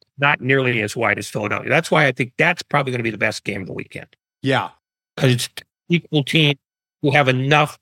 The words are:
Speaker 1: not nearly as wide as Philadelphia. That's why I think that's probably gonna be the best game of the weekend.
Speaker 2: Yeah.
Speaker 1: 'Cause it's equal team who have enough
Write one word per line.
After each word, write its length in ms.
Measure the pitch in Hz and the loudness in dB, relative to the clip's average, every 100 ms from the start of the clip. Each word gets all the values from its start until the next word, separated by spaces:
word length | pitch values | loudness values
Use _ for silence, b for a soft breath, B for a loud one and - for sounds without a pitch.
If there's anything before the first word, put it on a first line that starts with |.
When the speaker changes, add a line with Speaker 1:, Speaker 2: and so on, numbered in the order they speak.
| - - | -14 -2
Speaker 1:
not 240 | 143 - | 0 2
nearly 400 | 127 135 127 120 | 2 2 2 0
as 140 | 107 127 | -2 -2
wide 220 | 110 104 | 0 -2
as 100 | 104 | -4
Philadelphia. 400 | 110 104 104 110 | -6 -4 -4 0
That's 200 | 143 165 | 0 2
why 140 | 165 143 | 2 2
I 40 | |
think 220 | 127 127 - | 0 -4 0
that's 240 | 160 175 | -2 -2
probably 280 | - 143 131 | -2 -2 -2
gonna 120 | 123 | -4
be 60 | 113 | -4
the 60 | 104 | -2
best 260 | 110 - | -4 -4
game 180 | - 101 | -8 -8
of 60 | 90 | -8
the 60 | |
weekend. 340 | - - - - _ _ _ | -10 -12 -14 -16 _ _ _
Speaker 2:
Yeah. 280 | 131 127 87 - _ _ _ - | -2 -2 -2 -10 _ _ _ 0
Speaker 1:
'Cause 140 | 131 | 2
it's 160 | 120 - - - _ - | 2 -2 -12 -20 _ -2
equal 340 | 170 - 151 | -2 0 -2
team 320 | 135 165 147 139 _ _ _ _ | 0 2 2 0 _ _ _ _
who 100 | 151 | 2
have 160 | 147 131 | 4 4
enough 500 | 127 135 147 151 - | 2 4 4 2 -2